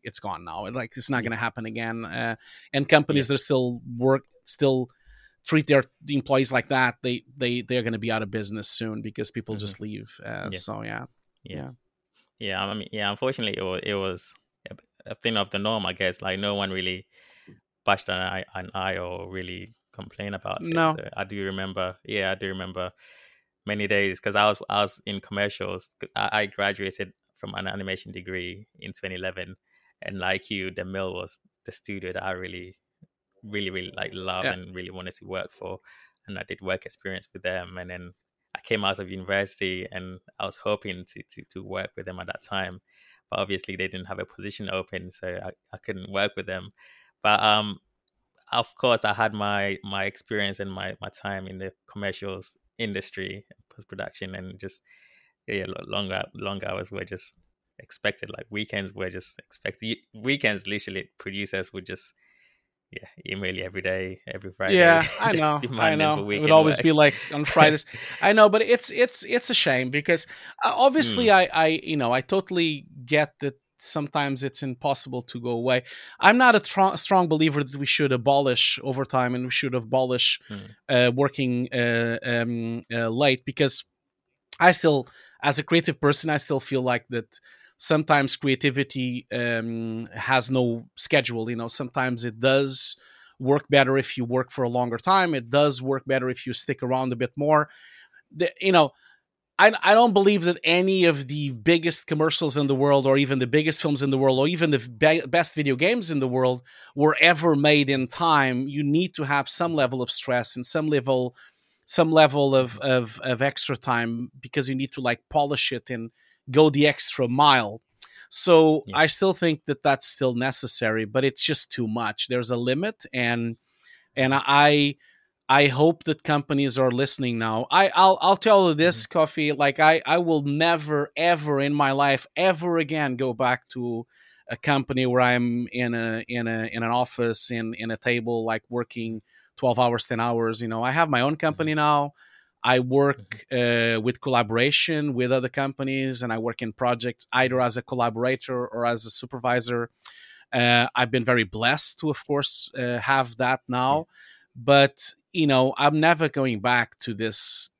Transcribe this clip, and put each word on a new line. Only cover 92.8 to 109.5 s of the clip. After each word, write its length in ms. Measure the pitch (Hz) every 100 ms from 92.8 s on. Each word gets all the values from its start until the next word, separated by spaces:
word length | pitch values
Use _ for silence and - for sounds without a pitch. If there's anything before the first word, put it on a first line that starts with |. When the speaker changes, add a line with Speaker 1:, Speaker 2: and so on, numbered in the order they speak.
| - - _ _ _ _
Speaker 1:
work 260 | 131 143 -
better 280 | 143 131 135
if 200 | 131 -
you 80 | 120
work 260 | 127 127
for 120 | - 123
a 40 |
longer 280 | 123 123 117
time. 360 | - 190 180
It 160 | 143 117
does 320 | 143 147 123
work 220 | 131 135 135
better 240 | 131 127
if 160 | 123 -
you 60 |
stick 320 | 120 - 135
around 300 | 123 127 131
a 20 | 123
bit 160 | 123 -
more. 320 | 147 151 151 - - - - _ _ 156
The, 160 | 170 -
you 140 | 190
know, 180 | 175 143 _ _ _ _ _ _ -
I, 160 | 202 220
I 120 | 185
don't 200 | 214 240
believe 300 | 202 196 208
that 140 | 170 175
any 420 | - 175 185 190 175
of 220 | 143 131
the 240 | 147 143
biggest 540 | 123 107 170 165 156 -
commercials 500 | 151 160 - 160 135
in 100 | 139
the 80 | 135
world, 300 | 143 139 131
or 100 | 135
even 220 | 139 135
the 80 | 123
biggest 340 | 147 156 151
films 220 | 156 143
in 60 | 139
the 80 | 135
world, 220 | 135 131
or 80 | 147
even 240 | 175 165
the 80 | 139
be-, 420 | 120 113 156 165
best 320 | 131 165 160 -
video 220 | 147 127
games 340 | 170 240 165
in 80 | 151
the 80 | 131
world 340 | 123 127 127 _ - - -
were 200 | 147 151
ever 340 | 160 165 165 143
made 340 | 147 151 135
in 180 | 135 127
time. 600 | - 165 151 135 123 135
You 160 | 143
need 300 | 147 151 180 -
to 80 |
have 240 | 139 143
some 260 | 135